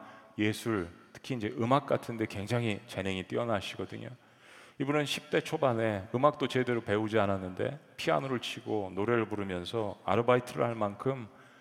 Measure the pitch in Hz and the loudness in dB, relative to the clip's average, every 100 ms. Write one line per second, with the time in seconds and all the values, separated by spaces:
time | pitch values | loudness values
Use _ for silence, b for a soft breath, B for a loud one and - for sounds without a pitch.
0 | B B B - 107 104 120 107 85 - | B B B 0 0 2 0 -2 -2 -10
1 | - - - 127 104 - 113 139 139 127 | -20 -16 -8 -4 -4 -2 2 2 4 0
2 | - 117 110 104 98 120 117 101 - - | 0 -4 -4 -4 -2 0 0 -2 -6 -4
3 | 95 95 92 120 117 104 - - 92 110 | -2 -4 -2 -2 0 -2 -2 -8 -8 -8
4 | 113 123 B B B B B B 139 151 | -12 -14 B B B B B B 0 2
5 | 139 - - 170 - 156 135 113 113 101 | 0 -4 0 0 0 2 2 4 2 0
6 | 95 127 147 - 131 131 123 117 113 104 | -2 4 4 4 0 2 2 0 2 0
7 | 110 110 101 95 92 92 113 143 - - | 4 4 4 2 -2 -4 -4 -4 -14 -6
8 | - 151 135 120 - - 113 110 95 92 | 0 2 2 -4 -4 -8 -4 -2 -2 -2
9 | 107 120 104 104 98 90 87 117 104 - | 2 2 2 -2 -2 -4 -4 -4 -4 -4
10 | - 101 120 123 - - 120 113 104 104 | 2 4 6 4 4 0 0 0 -2 -2
11 | 131 135 104 B B B | -4 -4 -8 B B B